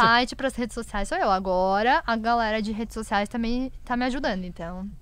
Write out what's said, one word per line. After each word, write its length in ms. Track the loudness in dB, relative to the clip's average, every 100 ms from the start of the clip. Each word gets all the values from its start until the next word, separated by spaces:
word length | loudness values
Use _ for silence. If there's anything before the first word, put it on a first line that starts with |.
site 360 | 6 6 2 -2
pras 180 | -4
redes 200 | -2 -4
sociais 340 | -6 -6 -4 -2
sou 80 | 0
eu. 140 | 2
Agora 720 | 2 2 2 2 4 4 2 2
a 100 | 0
galera 440 | 2 2 2 0
de 100 | -2
redes 200 | -4 -6
sociais 340 | -6 -2 0 0
também 440 | -2 -2 -2 -2 -8
tá 120 | -4 -2
me 80 |
ajudando, 400 | 0 0 -2 -2
então. 420 | -6 -8 -10 -8 -10 -12